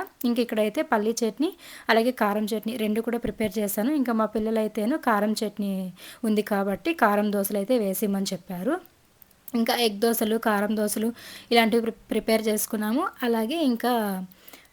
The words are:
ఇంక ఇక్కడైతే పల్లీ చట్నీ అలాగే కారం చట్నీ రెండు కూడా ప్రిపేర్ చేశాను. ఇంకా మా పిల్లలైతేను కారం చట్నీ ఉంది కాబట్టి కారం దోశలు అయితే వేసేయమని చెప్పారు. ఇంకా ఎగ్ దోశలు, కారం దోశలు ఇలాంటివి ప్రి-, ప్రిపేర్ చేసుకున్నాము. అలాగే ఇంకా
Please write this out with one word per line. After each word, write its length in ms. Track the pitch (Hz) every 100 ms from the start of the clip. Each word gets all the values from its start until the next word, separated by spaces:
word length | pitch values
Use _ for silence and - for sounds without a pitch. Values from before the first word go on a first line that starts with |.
| 381 -
ఇంక 140 | 247 233
ఇక్కడైతే 440 | 233 220 214 208
పల్లీ 320 | 311 233 214 226
చట్నీ 280 | 226 214 311 - - - -
అలాగే 220 | 226 233
కారం 340 | 254 208 208
చట్నీ 320 | 214 214 220 240
రెండు 240 | 214 214
కూడా 180 | 226 240
ప్రిపేర్ 400 | 240 208 214 208
చేశాను. 340 | 202 208 220
ఇంకా 200 | 302 247
మా 140 | 226 214
పిల్లలైతేను 720 | 226 214 220 214 220 214 311
కారం 360 | 262 208 208 214
చట్నీ 480 | 214 202 202 190 185 175 - -
ఉంది 180 | 220 214
కాబట్టి 500 | 208 202 196 196 -
కారం 400 | 330 220 208 208
దోశలు 240 | 208 202 208
అయితే 220 | 196 254
వేసేయమని 480 | 202 185 214 196 190
చెప్పారు. 480 | 180 - 180 202 339 - _ _ _ - _ -
ఇంకా 200 | 240 226
ఎగ్ 260 | 240 233 202
దోశలు, 360 | 233 226 220 226
కారం 400 | 226 202 208 214
దోశలు 360 | 208 220 220 233 - - -
ఇలాంటివి 300 | 233 226 233
ప్రి-, 260 | 226 220 -
ప్రిపేర్ 380 | 220 208 220 220
చేసుకున్నాము. 600 | 214 - 214 214 240 392 -
అలాగే 340 | 240 226 220 330
ఇంకా 680 | 294 233 233 240 208 190 185 - - - -